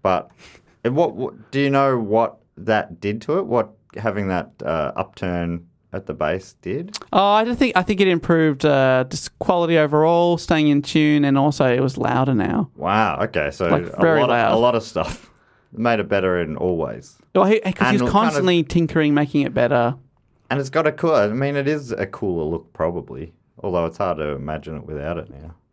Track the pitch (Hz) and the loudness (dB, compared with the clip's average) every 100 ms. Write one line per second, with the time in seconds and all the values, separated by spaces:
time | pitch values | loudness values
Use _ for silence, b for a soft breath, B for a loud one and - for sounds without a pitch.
0 | 95 90 - b b b b b 120 139 | 0 -2 -4 b b b b b -4 0
1 | 170 - 131 - - 135 139 139 135 127 | 0 -2 -10 -10 -8 -2 2 2 2 0
2 | 107 110 117 - _ - 104 107 - 85 | 2 2 2 -4 _ -10 0 0 0 -6
3 | 101 110 - 170 190 120 107 _ _ - | -6 -6 -4 -4 0 -2 -2 _ _ -6
4 | 110 101 95 90 - _ 60 80 71 - | -4 -2 -2 -2 -4 _ -4 -2 -2 -4
5 | - - 92 87 85 85 85 _ _ 95 | -8 -6 -6 -4 -4 -6 -10 _ _ -12
6 | 95 80 76 92 - _ 90 123 180 - | -10 -4 -4 -4 -8 _ -10 -8 -8 -12
7 | - - 202 208 226 240 247 208 180 196 | -2 0 2 2 0 0 0 2 0 2
8 | 196 170 - 165 156 139 151 139 131 131 | 2 2 2 2 2 2 2 4 4 2
9 | 131 147 - _ - 175 170 165 151 151 | 0 -6 -10 _ 0 0 2 2 4 4
10 | 160 170 175 170 - 160 151 143 143 160 | 4 4 2 0 0 2 2 2 0 0
11 | 151 151 143 139 147 143 131 123 131 131 | 2 2 2 2 2 2 2 2 0 -2
12 | - 123 135 120 92 - 180 - 82 104 | -2 0 2 2 0 -2 -4 -6 0 2
13 | 104 73 - - 73 - 87 85 87 - | 0 0 -2 -2 -4 -2 0 0 -2 0
14 | 165 156 127 117 110 113 120 117 - 92 | 2 4 2 2 2 4 4 2 -2 -6
15 | - - - b b b b 110 120 113 | -6 -8 -14 b b b b -4 0 0
16 | 101 101 92 90 80 78 90 85 69 57 | 0 0 2 0 -2 -2 -2 -2 -4 -8
17 | - _ _ 190 190 214 190 - 120 123 | -16 _ _ 2 4 2 0 -2 0 2
18 | 123 202 226 147 160 175 156 175 160 165 | 2 2 2 2 2 2 2 0 2 0
19 | 151 147 147 151 139 131 120 131 120 131 | 2 2 2 0 0 0 2 2 0 -2
20 | _ _ _ _ _ 135 135 156 156 - | _ _ _ _ _ -4 -2 0 0 0
21 | 165 147 104 117 139 143 139 151 127 - | 2 2 2 0 -2 -2 -2 -2 -4 -6
22 | 98 - 104 85 78 85 - - 82 87 | -6 -4 -4 -2 -2 -4 -8 -4 -2 -2
23 | - 62 80 _ _ - 101 87 82 - | -10 -14 -14 _ _ -10 -4 -2 -2 -2
24 | 98 78 76 69 71 76 73 76 71 76 | -4 -2 -4 -6 -6 -8 -10 -14 -10 -10
25 | 73 85 - 71 78 82 _ | -8 -8 -10 -18 -20 -20 _